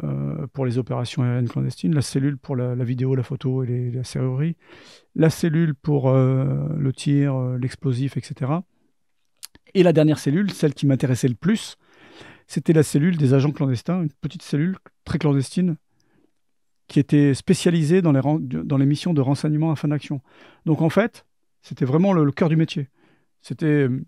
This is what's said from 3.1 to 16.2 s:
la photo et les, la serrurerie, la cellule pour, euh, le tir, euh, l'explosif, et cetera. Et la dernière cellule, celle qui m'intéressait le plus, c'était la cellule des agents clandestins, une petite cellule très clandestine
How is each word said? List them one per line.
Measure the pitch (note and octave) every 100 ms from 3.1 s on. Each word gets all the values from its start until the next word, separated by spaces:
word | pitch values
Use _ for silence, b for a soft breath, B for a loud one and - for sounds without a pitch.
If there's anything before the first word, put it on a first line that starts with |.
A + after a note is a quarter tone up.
la | C3
photo | A#2+ C3+ C3+ C3
et | B2
les, | B2 B2
la | A#2+ B2
serrurerie, | C#3 C3 B2+ D#3+ E3 B B B B B -
la | D#3+
cellule | - F3 D#3 E3 C#3+
pour, | - C#3+ C3
euh, | C3 C3 C3 C3+ C#3 D3 D3+
le | C3+
tir, | - D3 C#3+ C#3+ C3
euh, | B2+ B2+
l'explosif, | B2+ - C#3 B2 C3+ C3
et |
cetera. | - - C3 E3 - _ _ _ _ _ _ _ - _ _
Et | F#3+
la | F3+
dernière | D#3 D3+ D3
cellule, | D3+ D#3 G3+
celle | - D#3
qui | - C#3
m'intéressait | C3 C#3 B2+ C3+
le | A2+
plus, | E3+ A3+ - - B B B B B B -
c'était | - -
la | D#3+
cellule | C#3 D3 E3 E3+
des | C3+
agents | C3+ C#3+
clandestins, | - C#3 B2 - F#3
une | D#3 -
petite | D3 E3+
cellule | - D3 E3+ F#3 - _
très | - E3
clandestine | D3+ C#3 C3 - F3+ D#3 _ _ _ _